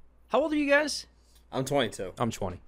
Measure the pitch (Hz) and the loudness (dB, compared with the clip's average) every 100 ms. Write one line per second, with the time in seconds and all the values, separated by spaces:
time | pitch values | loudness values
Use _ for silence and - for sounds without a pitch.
0 | - _ _ 233 311 302 285 285 302 - | -20 _ _ 2 2 0 4 4 2 -4
1 | - _ _ - _ 123 131 143 113 - | -10 _ _ -20 _ -4 0 2 0 -2
2 | 92 - 120 - 98 90 | -8 -2 -2 -2 -6 -8